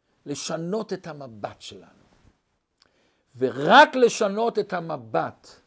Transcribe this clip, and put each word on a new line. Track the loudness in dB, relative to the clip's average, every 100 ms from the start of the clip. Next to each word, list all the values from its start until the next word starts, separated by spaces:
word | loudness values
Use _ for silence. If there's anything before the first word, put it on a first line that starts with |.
| _ _ -12
לשנות | -10 -6 -6 -4 -6 -4
את | -8 -10
המבט | -14 -16 -12 -12 -12
שלנו. | -18 -20 -20 -20 _ _ _ _ _ _ _ _ _ _ _ _ _ -4
ורק | -4 -2 6 8 8 6
לשנות | 2 2 -2 0 -2 -2
את | -4
המבט | -6 -6 -10 -4 -4 -4 -8 -20 -20